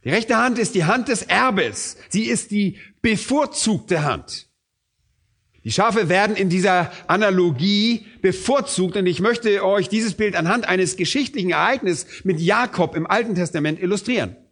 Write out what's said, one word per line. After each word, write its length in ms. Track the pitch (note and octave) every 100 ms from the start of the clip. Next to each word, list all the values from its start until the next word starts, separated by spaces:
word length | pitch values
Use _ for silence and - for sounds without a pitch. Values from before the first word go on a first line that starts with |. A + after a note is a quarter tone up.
Die 60 | B2
rechte 260 | F3+ A3+ A#3
Hand 240 | B3 A#3+
ist 160 | G#3+ G3
die 80 |
Hand 240 | D#3+ B3 A#3+
des 140 | A3+
Erbes. 720 | - F#3+ B3+ G3 C3 G2+ - - -
Sie 180 | G3 A3+
ist 260 | A#3 -
die 260 | G#3 G3+ F#3 - _
bevorzugte 1000 | A#3 G#3+ - C#4 C#4+ - - G3+ - E3+
Hand. 420 | D3 F2+ - - - _ _ _ _ _ _ _ _ _ _ _
Die 80 | -
Schafe 360 | A2+ G#3+ A3 F3
werden 280 | F3+ G#3 G3+
in 120 | F#3+
dieser 440 | F3+ F#3+ F3+ E3+ - -
Analogie 1000 | F3 G#3 F#3 F3 B2+ F3+ G3+ A3 A3+ - -
bevorzugt 720 | - - - C4+ - - F#3
und 120 | G#3 F#3
ich 140 | E3+
möchte 440 | G3+ A#3 A3+ G3+
euch 240 | F#3+ G3+ F3+
dieses 260 | G#3+ A3+
Bild 220 | F3 G#3+ F3
anhand 320 | E3 A#3 G#3
eines 280 | F#3 F3+ -
geschichtlichen 540 | E3+ C4+ C4+ C4 F3+
Ereignisses 760 | D#3 F3+ C4+ F#3+ E3 - -
mit 140 | F#3 D#3+
Jakob 560 | E3+ G#3+ B3 - E3+
im 100 | E3+ D#3+
Alten 260 | G3 A#3
Testament 480 | F3+ E3+ E3+ D3+ D#3
illustrieren. 540 | F#3 G3+ G#3 B3 G#2+ - _